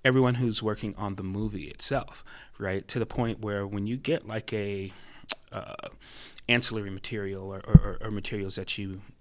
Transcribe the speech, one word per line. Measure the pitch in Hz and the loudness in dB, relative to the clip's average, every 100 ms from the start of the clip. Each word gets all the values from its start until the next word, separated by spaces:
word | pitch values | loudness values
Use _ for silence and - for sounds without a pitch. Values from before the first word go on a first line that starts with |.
everyone | 131 131 127 120 | 4 6 6 4
who's | 120 104 | 2 0
working | 107 104 107 - | 0 -2 -4 -4
on | 104 98 | -6 -4
the | |
movie | 95 98 110 98 | -4 -2 -2 -4
itself, | 73 - - 135 - - - - - - | -8 -8 -4 -2 -4 -12 -18 -18 -18 -6
right? | 98 98 - | -4 -4 -4
To | 127 | -4
the | |
point | 110 - 117 - | -2 0 0 0
where | 104 101 98 | -2 -2 -2
when | 101 101 | -2 -2
you | 131 | -2
get, | 135 165 - | 0 -2 -2
like, | 110 - | -6 -4
a, | 110 101 98 95 - - - - - - | -4 -4 -4 -6 -10 -18 -18 -10 -10 -8
uh, | 101 - - - - - - - - - | -10 -10 -12 -12 -14 -18 -18 -18 -12 0
ancillary | 120 - 110 98 | 2 2 -2 -4
material | 98 - 110 98 95 95 | -8 -6 -6 -4 -6 -8
or, | 98 - | -8 10
or, | |
or, | 104 101 92 110 | 10 10 2 -2
or | |
materials | 104 - 104 95 | -2 -2 -4 -4
that | 98 95 - | -4 -6 -4
you, | 98 95 101 - | -6 -8 -12 -20